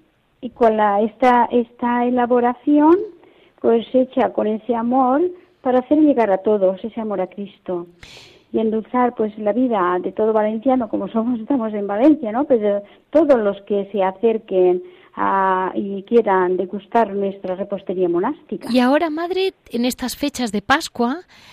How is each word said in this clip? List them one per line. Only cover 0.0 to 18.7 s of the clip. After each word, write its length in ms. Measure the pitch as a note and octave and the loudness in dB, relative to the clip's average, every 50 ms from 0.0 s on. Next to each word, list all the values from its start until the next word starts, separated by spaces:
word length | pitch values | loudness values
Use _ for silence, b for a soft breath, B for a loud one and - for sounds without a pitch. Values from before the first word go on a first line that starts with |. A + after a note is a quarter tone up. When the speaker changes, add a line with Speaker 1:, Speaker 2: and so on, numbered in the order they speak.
| _ _ _ _ _ _ _ _ | _ _ _ _ _ _ _ _
Speaker 1:
y 100 | - A#3+ | -14 -12
con 260 | - - B3 A3+ A3 | -4 0 2 2 2
la, 240 | G#3+ G#3+ G#3 G3+ G3+ A3 | 2 0 2 2 0 0
esta, 440 | A3 - - - B3+ B3 A#3+ A#3+ - | -2 -2 0 2 2 4 4 2 2
esta 540 | - B3 A#3 - _ - B3+ A#3+ A#3+ B3 A#3+ | 0 -2 -2 -2 _ -6 -4 -2 -2 0 0
elaboración, 920 | B3 B3 B3 A#3+ A#3 B3 B3 A#3+ A#3+ B3 - - D4 D4 D4 D4 D#4 E4+ G4 G#4+ G#4 - b b b b b b b b _ | 0 0 0 0 0 0 2 2 0 -2 -2 -2 2 2 4 6 6 4 4 2 -4 -12 b b b b b b b b _
pues 260 | - A#3 A#3 A#3 G#3 - - | 0 2 2 2 0 0 0
hecha 400 | B3+ C4 C4 - C4 A3+ G3 F#3 | 0 0 0 0 -2 -2 -2 0
con 140 | - G#3+ | -2 -2
ese 280 | G#3+ A3 G#3+ - - A#3+ | -2 -2 -4 -4 -6 -4
amor 440 | A3+ A3+ A#3 B3 C4+ C4 B3 C4 D4 F4 F4+ F4+ B B B B _ - | -4 -2 0 0 2 2 2 2 0 0 -2 -4 B B B B _ -4
para 180 | C4 B3 B3+ | 0 0 0
hacer 180 | B3 - D4+ D4+ | 2 2 2 4
llegar 320 | D#4 D4 C4+ B3 A3+ G#3 | 6 4 4 4 2 2
a 80 | F#3+ F#3+ | 2 0
todos 440 | F#3+ A3 G#3+ G#3 F#3+ F#3 F#3+ F#3 - | 2 2 2 2 2 0 0 0 -8
ese 160 | A3+ - A#3 | -12 -10 -8
amor 200 | A3 G#3+ G3+ F#3 | -8 -6 -4 -4
a 60 | F#3 | -6
Cristo 640 | F3+ - - G3+ F#3+ - _ - - F#3 F3 E3+ E3+ - B B B B B B B B B B B - | -6 -8 -12 -14 -14 -14 _ -10 -8 -8 -8 -8 -10 -18 B B B B B B B B B B B -4
y 60 | A3+ | -2
endulzar, 560 | A3 A3 G#3+ A3 G#3 - - B3 B3 A#3+ B3 | -2 0 -2 -2 -4 -4 -2 0 0 0 0
pues, 240 | - A3 G#3+ G#3 G#3+ | -2 -4 -4 -4 -4
la 140 | G#3+ G#3 G3+ | -4 -2 0
vida 440 | A#3 C4 B3+ A#3 G3+ F3 F3+ F3+ F3+ F3+ | 0 0 0 2 0 0 0 0 -2 -4
de 80 | F#3+ | -4
todo 220 | F3+ - G#3+ A3 G#3+ | -4 -2 0 0 2
valenciano, 560 | G#3+ G#3+ G#3+ A3 A3+ G#3+ C4+ C4 C4 A#3+ G#3 | 2 0 0 -2 -2 0 0 0 0 0 -2
como 180 | - G3+ G3 F#3 | -6 -6 -6 -4
somos, 300 | - A#3 A3 A#3 B3+ A3 | -4 -2 -2 -2 -2 -4
estamos 340 | A3 - C#4+ C4 A3 A3 G#3+ | -2 -2 -2 -2 -2 -4 -6
en 140 | G#3 G3+ | -6 -6
Valencia, 460 | G3+ G3+ G#3 B3 D4+ D4+ D4+ B3+ G#3+ G#3 | -4 -2 2 4 4 4 4 0 -6 -4
¿no? 120 | A#3+ D4+ | -2 0
Pero 380 | D#4+ C#4 A3+ G#3 G#3 G3+ G3+ G3+ B B B B _ | 0 0 2 2 0 0 -2 -4 B B B B _
todos 280 | - D4 E4 C#4+ C#4 A#3 | 2 2 4 4 4 4
los 220 | G#3+ G3+ G3+ G3 - | 2 0 -2 -4 -6
que 260 | - G#3+ G3+ G3 G3 - | -4 -4 -4 -4 -4 -2
se 100 | G#3 F#3 | -2 -2
acerquen 800 | F#3+ F#3+ - - A3+ A3+ A3 A3 - F#3+ F#3 F3+ F3+ F3+ F3+ F3+ B B B B B B | -2 -2 0 0 0 0 0 -4 -2 0 2 4 4 2 0 -2 B B B B B B
a, 560 | - G3+ G3+ G3 G3 F#3+ F#3+ F#3+ F#3 F#3 F#3 - | -4 -2 0 0 0 0 0 0 0 -2 -4 -6
y 260 | A3+ G#3+ G3 G3 G3 F#3+ | -6 -6 -6 -8 -10 -6
quieran 540 | - A#3 A#3 A3 G#3 F#3+ F#3 F#3 F3+ F#3 | 0 0 2 2 2 2 2 2 0 0
degustar 580 | F3+ G3 F#3 - G3+ - - - A#3 A3+ G3 G3 | -2 -4 -6 -6 -10 -10 -2 0 0 0 0 -2
nuestra 400 | G3+ G3+ G3 F#3+ G3 - F#3 F#3 | -4 -4 -4 -6 -8 -8 -8 -8
repostería 540 | F3+ G3 G3 G3+ F#3+ - - F#3+ F3+ F#3 F3 | -6 -6 -8 -8 -10 -8 -8 -4 -2 -2 0
monástica. 600 | E3+ E3+ F#3+ A#3+ D4+ - - - A3 E3+ - C#4+ | 0 0 -2 -2 -4 -8 -10 -12 -12 -10 -6 -2